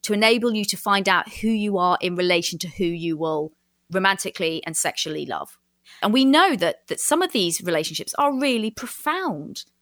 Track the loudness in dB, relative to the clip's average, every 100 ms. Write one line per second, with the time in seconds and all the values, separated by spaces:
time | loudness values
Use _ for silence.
0 | -2 2 4 4 2 0 -2 -4 2 2
1 | 4 2 0 -4 0 0 0 2 2 2
2 | 0 0 2 2 0 -6 -10 -2 -2 -2
3 | -4 -2 -2 -2 -4 _ _ _ _ 2
4 | 2 2 -4 -2 -2 -2 -6 -4 -4 -4
5 | -6 -6 -6 -8 -8 -16 _ _ _ -4
6 | 2 4 6 6 4 2 0 -2 -8 -6
7 | 0 2 2 0 0 -2 -2 -2 -2 -6
8 | -8 0 0 2 0 0 -2 -6 -12 -8
9 | -4 -4 -4 -6 -10 -14 -16 _